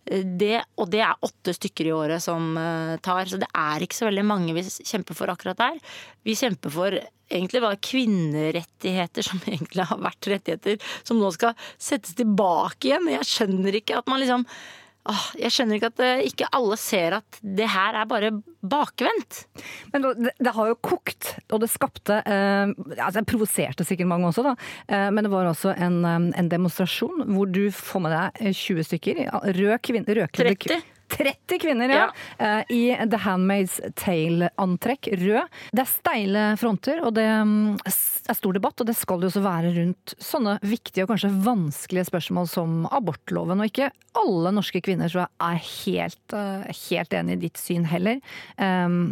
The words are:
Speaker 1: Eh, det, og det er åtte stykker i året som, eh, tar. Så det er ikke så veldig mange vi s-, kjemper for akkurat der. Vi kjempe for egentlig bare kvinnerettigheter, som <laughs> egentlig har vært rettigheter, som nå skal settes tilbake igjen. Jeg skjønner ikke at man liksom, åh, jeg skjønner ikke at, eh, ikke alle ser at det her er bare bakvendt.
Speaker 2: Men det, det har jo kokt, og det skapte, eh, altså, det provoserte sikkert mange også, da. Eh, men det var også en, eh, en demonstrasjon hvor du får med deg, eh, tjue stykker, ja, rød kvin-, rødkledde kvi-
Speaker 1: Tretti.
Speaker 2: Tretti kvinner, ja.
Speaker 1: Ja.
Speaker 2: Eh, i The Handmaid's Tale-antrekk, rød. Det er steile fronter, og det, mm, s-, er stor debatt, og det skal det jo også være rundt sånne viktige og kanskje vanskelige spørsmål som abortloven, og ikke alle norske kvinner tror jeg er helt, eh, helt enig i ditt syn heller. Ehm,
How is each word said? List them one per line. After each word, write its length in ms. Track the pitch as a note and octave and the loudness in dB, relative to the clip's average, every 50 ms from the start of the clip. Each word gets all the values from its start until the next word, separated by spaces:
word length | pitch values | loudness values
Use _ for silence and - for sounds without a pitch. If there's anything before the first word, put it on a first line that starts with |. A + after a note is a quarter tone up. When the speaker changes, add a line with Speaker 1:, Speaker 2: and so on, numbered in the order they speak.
| - - | -8 -4
Speaker 1:
Eh, 160 | - G3 F#3+ | -2 -2 -2
det, 400 | F#3 F3+ F3+ G#3 G#3 A3 A#3 - _ - - | -2 0 0 2 2 2 0 -2 _ -4 -6
og 120 | G#3+ F3 | -4 0
det 120 | F#3+ G#3+ | 0 2
er 120 | A3 E3+ - - | 2 2 0 0
åtte 320 | - - - _ - F#3 F3 | -4 -6 -6 _ -4 -4 -4
stykker 340 | - - F#3+ - - D#3+ D#3+ | -2 -4 -8 -4 -2 -2 0
i 40 | |
året 300 | D#3+ D#3+ D#3 D3+ D#3+ F3 | 0 0 0 0 -2 -2
som, 360 | - - E3+ E3 E3 D#3+ D#3+ E3 | -2 -2 -2 -2 -2 -2 -2 -2
eh, 380 | D#3+ E3+ E3 D#3+ D#3+ D#3+ E3 D#3+ - | -2 -2 -2 -4 -4 -4 -6 -6 -2
tar. 220 | F#3+ F3+ F#3 F#3+ | -2 0 0 -2
Så 120 | F#3 F#3+ F#3+ | -4 -4 -6
det 120 | F#3+ - - | -6 -4 -2
er 260 | F3 D#3 D3+ D3+ D3+ | -2 0 0 0 -2
ikke 180 | F3 - - - | -4 -4 -4 -2
så 80 | - G#3+ | 0 0
veldig 160 | G3+ G3 G3+ | 2 2 2
mange 280 | G#3 G#3 F#3+ F3 E3 D#3+ | 2 2 2 0 0 0
vi 80 | E3+ | -2
s-, 180 | F#3 F#3 - - | -4 -6 -10 -10
kjemper 320 | - - - G3+ - - E3+ | -10 -4 -4 -4 -4 -4 -6
for 140 | - F#3+ G3+ | -6 -4 -4
akkurat 300 | F3+ - - F3+ F#3 - | -4 -4 -4 -6 -2 0
der. 200 | A#3 C4 E4 D#4 - - - - - - - _ - | 0 0 0 -4 -12 -16 -18 -18 -18 -20 -20 _ -4
Vi 80 | G#3+ A3 - | -2 -2 0
kjempe 340 | C4+ A#3+ F#3 - - F3 | 2 0 0 -2 -6 -6
for 260 | C#3+ E3 F3+ G3+ F#3+ - - - _ _ _ | -2 0 0 0 0 -2 -6 -6 _ _ _
egentlig 340 | - - F3+ F#3 F#3 - B3+ | -4 -4 -2 -2 0 0 0
bare 220 | A#3 G#3+ G3 - - | 2 2 0 -2 -4
kvinnerettigheter, 1400 | - - C4 B3+ A3 G3+ F#3 E3 D3+ D3 D3+ D#3 D#3 E3 E3+ E3 - _ _ - F#3 F#3 F#3 F3 E3+ - - G3+ | -2 0 2 2 4 2 2 2 0 0 0 0 0 0 -2 -4 -8 _ _ -4 -2 0 0 -2 -2 -2 -4 -4
som 140 | - - F3+ - | -4 -4 -4 -4
<laughs> 40 | - | -4
egentlig 380 | - D3 E3 - - F3 F3+ - | -4 -4 -6 -4 -2 -2 0 0
har 100 | G#3+ G3+ | -2 -2
vært 300 | - - - - - - | -2 -6 -6 -4 -2 -2
rettigheter, 480 | G3+ G3 - - D#3+ - - G3+ G#3 G#3 - - - - - | -2 -2 0 -4 -6 -2 0 -2 -2 -2 -4 -10 -12 -10 -4
som 160 | - A#3 A3+ | 0 2 2
nå 120 | G3+ G3 F3+ | 2 2 2
skal 200 | - A#3 A#3 A#3 - - - - | 2 2 2 2 0 -10 -18 -16
settes 400 | - - - C#4+ A#3+ - - - | -12 -4 -2 -2 -2 -4 -6 -4
tilbake 720 | - B3 G#3+ G3+ F#3+ G#3 F#3 E3+ D#3 - F3+ - - - C4 | 0 2 2 4 4 4 4 4 2 0 -2 -4 -2 0 2
igjen. 220 | C#4 E4 F4+ D#4+ | 2 2 2 0
Jeg 160 | C4+ - C#4+ - | 0 0 -2 -2
skjønner 480 | - - A#3 G3 F#3+ F#3+ F#3+ G3 G3 | 0 0 2 2 2 2 2 0 0
ikke 220 | A3 - - - C4 | 0 -2 -2 -4 -2
at 80 | - C4+ | -2 0
man 140 | C4 C4+ C4+ | 0 0 2
liksom, 220 | B3 B3 B3 A#3+ - - - - - - - - - _ _ - | 2 2 2 0 -2 -6 -18 -18 -18 -20 -20 -20 -20 _ _ -6
åh, 200 | - G#3+ G3+ - - - | -4 -4 -4 -4 -6 -6
jeg 160 | E4 - A#3+ | -4 -2 0
skjønner 260 | - - B3+ A3 G#3+ G#3 | 2 2 2 2 2 2
ikke 140 | A3+ A#3 | 0 -2
at, 100 | - - B3+ | 0 2 2
eh, 200 | B3+ B3+ C4 - C4 | 2 4 2 0 -2
ikke 220 | - - - - | -2 -2 -4 0
alle 260 | - C#4 B3 G3 G#3+ A3 | 0 2 2 2 0 0
ser 380 | - - - F#3+ E3+ E3 F#3 A3 | -2 0 2 2 2 2 0 -2
at 200 | - _ - - A3 | -4 _ -20 -12 -10
det 240 | G3+ G3 F#3+ A3 A3 | -4 -2 0 0 2
her 280 | G3 F#3 F#3+ G#3+ A3+ | 2 2 2 2 2
er 120 | G#3+ A3 A3 | 0 -2 0
bare 240 | B3+ G#3+ G3+ A3 A3 G#3 - F4 - - | 0 0 0 0 -2 -2 -8 -12 -18 -10
bakvendt. 840 | - F#3 C4+ D4 C4+ - - - A#3+ F#4+ A4+ G4+ - - - - - _ _ - - - - - - - | -4 -2 0 0 0 0 -2 -2 0 0 0 0 -4 -6 -12 -18 -18 _ _ -18 -16 -16 -16 -16 -16 -4
Speaker 2:
Men 120 | - C#4+ C4+ | -4 0 0
det, 300 | C4 A#3+ A3+ A#3 A3+ - - | 0 0 0 0 -2 0 0
det 160 | C4 B3 A3 | 0 0 2
har 160 | A3+ G#3+ A3 | 2 2 0
jo 80 | A#3 - | 0 -2
kokt, 540 | - - F4+ - - - - - - - - - - - | 0 -2 -2 -2 -2 -8 -10 -8 -10 -10 -10 -10 -6 -2
og 100 | G#3+ G#3+ A3+ | 0 0 0
det 60 | A3+ | 0
skapte, 480 | - - C#4 C4 - - - - G#3 G#3+ - | 0 -2 -2 -4 -4 -6 -2 0 0 0 2
eh, 500 | G#3 G3+ G3 G3 G3 G3 G3 G3+ G3+ - - - C#3 B2 | 0 2 2 4 4 4 4 2 2 0 -4 -6 -10 -6
altså, 260 | - A#2+ F3+ F#3 A3 | -4 -2 -2 0 -2
det 60 | A3+ - | -2 0
provoserte 580 | - A3 A3 - - - D#3 B2 C3+ - E3+ - | 0 0 2 0 0 0 0 -2 -2 -4 -2 -2
sikkert 220 | F#3+ E3+ F3+ F3+ | 0 0 2 0
mange 160 | E3+ F3 F3+ E3+ | 2 2 2 2
også, 160 | D#3+ A#3 B3+ | 2 2 2
da. 120 | C4+ B3 - - - - - - - | 2 0 -2 -6 -14 -16 -14 -6 -2
Eh, 200 | - G3 G3 G3+ | 0 2 2 2
men 120 | G3 G#3+ G#3 | 2 2 2
det 80 | G#3 | 2
var 160 | G3 F#3 F#3 F3 | 2 2 2 2
også 280 | D#3+ - - F#3+ - | 0 0 0 -2 0
en, 260 | - F3 F3 F3 F3 F3 | 2 2 2 2 2 2
eh, 160 | E3+ E3+ E3+ F3 F3 - | 2 2 2 2 2 2
en 160 | - F3 E3 | 0 0 2
demonstrasjon 720 | E3+ E3+ F#3 F3 - - F#3 E3+ - - A#3 - F#4 E4 A#3 G#3 | 2 2 2 0 0 0 -2 -2 0 -2 -2 -2 -2 -4 -2 0
hvor 200 | G3+ F#3+ G3+ F#3+ | 2 2 2 2
du 180 | F3+ G3 G3+ G#3 | 2 2 2 2
får 340 | F#3+ - - - - G3 F3 | 0 -2 -10 -6 -4 -2 0
med 120 | D#3 D#3+ | 0 0
deg, 280 | D#3+ F3+ - - - A3 | 0 0 -2 -4 -2 -2
eh, 120 | G3 F#3+ | -2 -2
tjue 280 | - - - F#3+ D#3+ D#3+ | -2 -2 -2 0 0 0
stykker, 420 | - F3+ D#3+ - G3 - E4+ - | 0 -2 -2 -2 -2 -2 -2 -2
ja, 160 | - - G#3 - | -2 -2 -2 -2
rød 380 | G3+ F3+ F3+ G3+ G3+ A3 A#3+ - | 0 0 2 2 2 2 0 0
kvin-, 240 | - A#3+ A3 E3+ - | -2 -2 -2 0 2
rødkledde 480 | G#3+ A3+ F3 - - - B3 A#3+ G3 | 2 2 0 0 0 2 2 2 2
kvi- 220 | - - - D#4+ E4+ | 0 0 -2 -2 -2
Speaker 1:
Tretti. 160 | - - - _ _ | -4 -8 -20 _ _
Speaker 2:
Tretti 500 | - - - D4 C4+ - _ _ - F4+ | -10 -4 0 0 0 0 _ _ -2 -2
kvinner, 320 | F4+ F4 D#4+ C#4 A3+ A#3+ B3+ | 0 2 0 2 2 4 4
ja. 140 | C4+ D4+ | 6 6
Speaker 1:
Ja. 460 | - - - - - - - - A#3 G#3+ G#3+ A3 | 4 4 0 -8 -16 -16 -6 -2 0 0 2 0
Speaker 2:
Eh, 140 | - - A#3+ | 0 0 2
i 40 | A#3+ A#3+ B3 A#3+ - | 2 4 4 2 2
The 240 | A3 A3 A3+ G#3 F#3+ | 2 0 0 0 2
Handmaid's 540 | G#3 F#3 F3+ F#3 F#3+ G3 G3+ F#3+ F3+ - - - - - | 2 2 4 4 4 4 2 2 0 -2 -6 -8 -8 -8
Tale-antrekk, 1120 | - - G#3 F3+ D#3+ D#3 E3+ E3+ E3+ F3 E3+ - - G3 F#3 F3+ E3+ - A3+ C4+ - - - G3+ | -4 -2 0 2 2 2 2 2 2 2 2 2 0 0 0 0 0 0 -2 -2 -2 -2 -4 -2
rød. 380 | F3 F3+ G3 G#3+ B3+ F4+ E4+ - - - - | 0 2 2 2 2 0 -2 -8 -16 -12 -2
Det 80 | - A3+ | 0 0
er 80 | C4 - | 0 0
steile 540 | - - - F4 E4 A3+ G3+ F#3+ G3 G#3+ G#3+ G#3 G#3+ - | -2 -2 0 0 0 2 0 2 2 2 2 2 2 2
fronter, 400 | A#3+ A#3 G3+ F3 - C4+ D4+ E4 | 2 0 0 0 0 -2 -2 0
og 140 | F4 A#3+ A3 | 0 0 2
det, 80 | A3+ A3 A3 A3 A3 G#3+ G#3+ | 2 2 4 4 4 4 4
mm, 300 | G#3 G#3+ G#3+ G#3+ G#3 G3 - F#3+ | 4 4 4 2 0 0 -2 -2
s-, 380 | F#3 - - - - - - - | -2 0 0 -2 -2 -4 -2 -4
er 80 | A3+ | -4
stor 220 | - - F#3+ F3+ G3 | -2 0 0 0 2
debatt, 240 | G3 C4 - - B3 | 0 -2 -2 -2 -2
og 60 | A3 | -2
det 60 | A#3 - | -2 -4
skal 220 | - - F#3 F3 | -2 -2 -2 0
det 80 | F3+ F#3 | 0 0
jo 20 | |
også 120 | - G3+ G3 | 0 2 0
være 260 | G3+ F3 E3 E3+ F3 F3 E3+ | 2 2 2 2 2 2 2
rundt 360 | E3+ F3+ F3+ _ - - - - | 2 0 0 _ -8 -18 -16 -14
sånne 380 | - - - D4+ A3+ G3+ G3+ - - G3+ | -10 -4 -2 0 2 2 0 0 0 -2
viktige 380 | A3+ - - - - F#3 F#3+ | -2 -2 -4 -4 -2 -2 0
og 80 | F#3 A3+ | 2 2
kanskje 180 | F3+ - G3+ G3+ F#3+ F#3+ | 2 2 2 2 2 2
vanskelige 640 | A#3+ B3 G3+ E3 D3 C#3+ - - - F#3 F3+ F3+ - | 4 2 2 2 0 -2 -6 -8 -4 -2 -2 -2 0
spørsmål 400 | - E3+ - - F3+ F3+ F3+ E3 | -2 -4 -2 0 -2 -2 -2 0
som 220 | - F#3 E3+ E3 E3 E3 E3 - | -2 -2 -2 0 0 0 0 0
abortloven, 720 | - C#4 A3 E3+ C#3+ - - - F3 E3+ E3 E3 F#3 G3+ G#3+ | 0 -2 0 -2 -6 -6 -6 -4 -4 -2 0 0 0 0 0
og 80 | A3 | 0
ikke 160 | - B3+ C#4 - - _ _ _ - A#4 | 0 0 -2 -2 -2 _ _ _ -2 0
alle 320 | G#4+ D#4 F#3+ E3 E3 F3+ | 2 2 2 2 2 2
norske 300 | G3+ G#3 F3+ - - F#3 - | 2 0 0 0 -4 -4 -2
kvinner 240 | G3 F#3 E3 D#3+ E3+ | 0 -2 0 0 0
tror 160 | D#3 F3+ F3+ | 0 0 -2
jeg 80 | - _ - E3+ E3+ | -2 _ -4 -2 -2
er 160 | F3 E3 - - | -2 -2 -4 -6
helt, 640 | - - - G3 F3+ F3 E3+ E3+ - _ _ - - | -12 -6 -4 -2 -2 -2 -2 -4 -6 _ _ -8 -6
eh, 400 | G#3 G3+ G3 F#3+ G3 G3+ - E3+ - - - | -6 -4 -4 -6 -6 -8 -10 -12 -12 -6 -4
helt 260 | F#3 F3 F3 - G3+ F3 | -2 -2 -2 -2 -2 -2
enig 160 | E3+ F3 F3+ F3+ | -2 -2 -2 -2
i 40 | F3 | -4
ditt 160 | E3 - - - | -6 -8 -8 -6
syn 240 | - F3 E3+ E3+ D#3 | -4 -2 0 0 0
heller. 320 | E3+ F3 F3+ G#3+ A#3+ C#4 - - - - - - - - | 0 0 0 0 -2 -2 -6 -12 -18 -18 -18 -14 -6 -2
Ehm, 400 | G3 F#3+ F#3 F3+ F3 F3 F3 F3 F3 E3 | 0 2 2 2 2 2 2 2 0 0